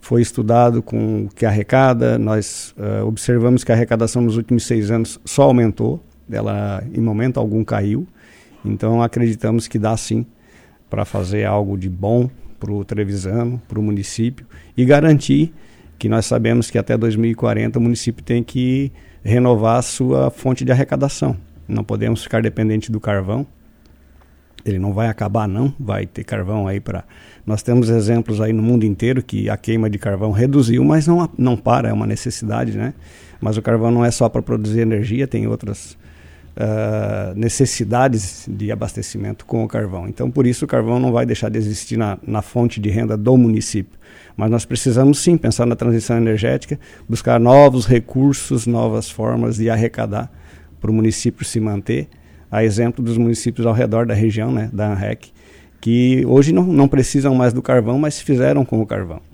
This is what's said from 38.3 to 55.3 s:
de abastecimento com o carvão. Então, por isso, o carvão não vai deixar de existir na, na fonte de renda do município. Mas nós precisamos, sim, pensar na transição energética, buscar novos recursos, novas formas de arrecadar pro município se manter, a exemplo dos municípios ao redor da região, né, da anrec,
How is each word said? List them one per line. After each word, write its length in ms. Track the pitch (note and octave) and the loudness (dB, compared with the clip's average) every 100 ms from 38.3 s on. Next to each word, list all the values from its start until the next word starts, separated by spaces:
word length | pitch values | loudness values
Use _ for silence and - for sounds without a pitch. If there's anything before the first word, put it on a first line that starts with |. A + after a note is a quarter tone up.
| - - | -12 -12
de 220 | G2+ G#2 | -8 -6
abastecimento 720 | G#2+ G#2+ - G#2+ G#2+ G#2 G#2 - | -6 -6 -8 -10 -8 -8 -10 -6
com 180 | A2+ | -4
o 40 | A2 | -2
carvão. 400 | A2 G#2 F#2 F#2 | -4 -6 -6 -10
Então, 240 | G#2 B2 | -6 -4
por 160 | C3+ B2 | 2 2
isso, 180 | A#2+ D3 | 2 -2
o 20 | |
carvão 320 | B2+ A2+ B2 | 0 0 0
não 120 | B2+ | 2
vai 140 | A#2 A#2+ | 0 0
deixar 220 | G#2+ G#2+ | -2 -2
de 80 | A2 | -2
existir 360 | G#2 G#2 - A#2 | -2 -4 -4 -4
na, 200 | G#2+ F#2+ - | -2 -4 -6
na 160 | A2 | -6
fonte 380 | - B2 A#2+ - | -4 0 0 0
de 100 | G#2+ | -2
renda 260 | G2+ A2+ G#2+ | 0 -2 0
do 220 | G#2+ C3 | 4 6
município. 600 | A#2+ G#2+ G2 G#2+ F#2+ - - - - - | 6 2 -2 -6 -8 -12 -20 -20 -20 -4
Mas 140 | A2 | 0
nós 160 | A#2 - | 0 -2
precisamos, 540 | B2 C3+ A#2 C3+ C#3+ | -2 0 4 4 4
sim, 180 | - E3 | 4 2
pensar 280 | A#2 - A#2+ | 2 0 0
na 80 | A2+ | 0
transição 420 | A#2 A#2 G#2+ A#2 | 0 0 0 0
energética, 640 | A2+ G#2+ A2+ C3+ - D3 - - - | 2 0 0 -2 -4 -12 -12 -20 -8
buscar 320 | A2+ - A#2+ | -4 0 4
novos 460 | A#2 C3+ C#3+ B2+ A2+ | 8 10 8 6 2
recursos, 800 | B2 - B2+ C#3 C#3 - C3 A#2 | 2 2 0 2 2 -2 -4 -2
novas 440 | A#2 A#2 A2 A2 | 0 0 -2 -6
formas 460 | - A2+ A#2+ A#2 A2+ | -4 -2 0 -2 -2
de 120 | A2+ | 0
arrecadar 600 | A2+ A2+ - A2+ G#2 B2 - - - - - | 0 0 -2 -6 -4 -8 -14 -20 -20 -20 -10
pro 100 | G#2 | -2
município 540 | A2 A2+ - B2 - - | 0 0 0 -4 -4 -6
se 140 | A#2 | -4
manter, 480 | A2 G2+ - A#2+ D3+ - - - - | -4 -4 -4 -6 -6 -14 -20 -20 -8
a 120 | G#2 | 0
exemplo 400 | A2+ G2+ A#2 A#2+ | 0 2 -2 -2
dos 140 | A#2 A#2 | -2 0
municípios 480 | A#2 A2+ - A#2 A#2 | 0 0 -4 -2 0
ao 60 | |
redor 320 | A2+ B2 A2 A#2 | 2 2 0 0
da 80 | |
região, 380 | G#2 A2 G#2+ A2+ | 0 0 0 -2
né, 180 | B2+ A2 | -4 -4
da 200 | G2 G#2+ | -4 -4
anrec, 380 | G2+ G#2 A2 - | -2 -4 -6 -12